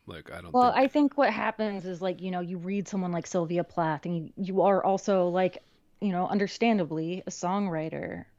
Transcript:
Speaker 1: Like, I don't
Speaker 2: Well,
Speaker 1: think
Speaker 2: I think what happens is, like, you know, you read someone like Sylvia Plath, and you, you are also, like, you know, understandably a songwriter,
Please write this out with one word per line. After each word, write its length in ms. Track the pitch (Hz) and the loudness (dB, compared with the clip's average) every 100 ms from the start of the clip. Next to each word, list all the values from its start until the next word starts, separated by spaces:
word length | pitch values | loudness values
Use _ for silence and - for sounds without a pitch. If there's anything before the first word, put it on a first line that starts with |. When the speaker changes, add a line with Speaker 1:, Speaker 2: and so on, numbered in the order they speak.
| - | -16
Speaker 1:
Like, 260 | 82 - | -16 -12
I 100 | 85 | -14
don't 180 | 90 247 | -4 2
Speaker 2:
Well, 120 | 247 | 2
Speaker 1:
think 40 | 226 | 4
Speaker 2:
I 120 | 269 | 2
think 280 | 302 285 - | 4 2 2
what 140 | 254 | 0
happens 540 | 214 220 - 214 196 175 | 0 -2 -2 -4 -4 -6
is, 160 | 175 | -6
like, 200 | 185 180 | -4 -4
you 100 | 185 | -4
know, 80 | 180 | -4
you 180 | 175 180 | -4 -6
read 300 | 180 202 185 | -4 -4 -2
someone 240 | 196 180 | -2 -2
like 160 | 175 - | -2 -2
Sylvia 360 | 185 165 175 | -2 0 0
Plath, 420 | 170 - 160 147 175 | -2 0 0 0 -2
and 120 | 175 | -4
you, 160 | 156 - | -4 -6
you 260 | 190 190 | -2 4
are 220 | 180 190 | 6 6
also, 440 | 185 196 - 190 175 | 4 2 2 4 4
like, 360 | 180 185 - _ _ _ - | 4 2 0 _ _ _ -6
you 100 | 202 | -2
know, 160 | 180 185 | 0 0
understandably 920 | 196 196 - 233 214 156 160 160 185 - | 0 0 2 2 4 2 -2 -4 -6 -8
a 20 | |
songwriter, 960 | - 180 196 196 160 156 147 - - - | -6 -2 -2 -2 -2 -4 -6 -8 -10 -12